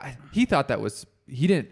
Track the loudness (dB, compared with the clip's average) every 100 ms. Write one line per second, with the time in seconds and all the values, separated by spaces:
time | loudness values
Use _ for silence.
0 | -16 -16 -4 0 2 2 2 -2 -4 -8
1 | -20 _ -12 -2 2 2 0